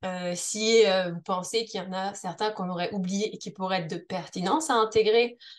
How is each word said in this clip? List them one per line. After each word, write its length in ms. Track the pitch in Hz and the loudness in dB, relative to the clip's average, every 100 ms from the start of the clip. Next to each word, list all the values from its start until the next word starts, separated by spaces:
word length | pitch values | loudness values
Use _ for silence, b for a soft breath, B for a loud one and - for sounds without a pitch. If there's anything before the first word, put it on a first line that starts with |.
Euh, 300 | 185 180 180 180 | -8 -4 -4 -4
si, 480 | - 208 220 226 208 | -4 -2 4 6 6
euh, 240 | 190 175 | 4 0
vous 100 | 170 | -4
pensez 440 | - 185 180 226 226 | -4 -4 -2 -4 -4
qu'il 140 | 196 | -8
y 40 | |
en 100 | 185 | -6
a 220 | 190 196 214 | -6 -6 -6
certains 340 | 185 170 214 | -10 -4 -4
qu'on 220 | 214 180 | -2 -4
aurait 200 | 175 175 | -4 -4
oubliés 400 | 202 180 196 214 220 | -2 -2 -2 -4 -6
et 20 | |
qui 140 | - | -12
pourraient 300 | - 185 185 | -6 -2 -2
être 80 | 165 | -2
de 80 | 170 | -8
pertinence 720 | - 185 165 185 180 302 320 | -8 -8 -8 -4 0 0 2
à 40 | 240 | 2
intégrer 640 | 220 220 214 233 240 240 B | 4 4 6 6 4 -2 B